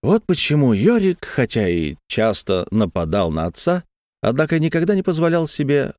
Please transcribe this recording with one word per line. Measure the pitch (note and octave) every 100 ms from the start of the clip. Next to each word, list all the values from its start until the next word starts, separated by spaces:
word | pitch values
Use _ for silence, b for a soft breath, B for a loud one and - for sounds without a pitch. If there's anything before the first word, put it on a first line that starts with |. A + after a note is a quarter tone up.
Вот | C3+ A3 -
почему | F3 - D3 C3+
Йорик, | G#2 C#3 A#3+ F#3+ F3
хотя | - - A#2+ A#2 G2
и | F2 D#2 C#2+ _
часто | - A2 G2+ - F#2 -
нападал | G#2+ G2+ F#2 E2 G2 F2
на | D#2 E2
отца, | - - F3+ - _ _ _
однако | - B2+ D#3 E3
никогда | D#3+ E3 F3
не | G3
позволял | F#3 D#3+ E3+ E3+ D#3+
себе | - C#3 C#3+ C3+